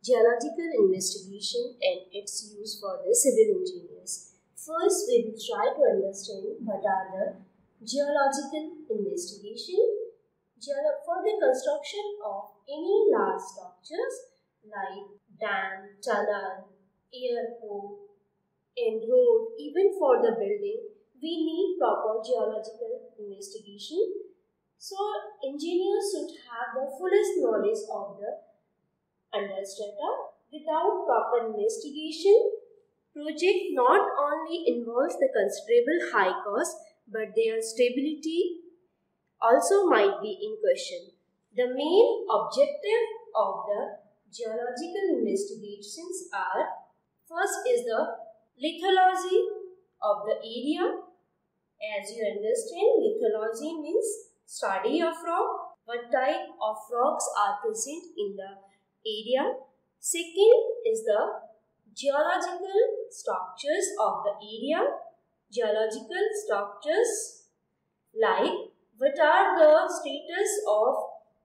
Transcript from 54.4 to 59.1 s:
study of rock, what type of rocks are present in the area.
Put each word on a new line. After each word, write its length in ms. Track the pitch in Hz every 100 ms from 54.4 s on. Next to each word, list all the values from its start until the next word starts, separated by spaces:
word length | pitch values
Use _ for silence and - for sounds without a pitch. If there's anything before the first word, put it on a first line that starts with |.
| _
study 540 | - 208 190 208 311
of 140 | 330 330
rock, 520 | 339 349 - - - -
what 260 | - 240 240
type 380 | 262 269 359 302 -
of 160 | 214 214 -
rocks 360 | 240 269 302 - 196
are 220 | 202 208
present 440 | 220 208 262 320 349 -
in 200 | 202 196
the 200 | 190 196 - _ _ _
area. 500 | 226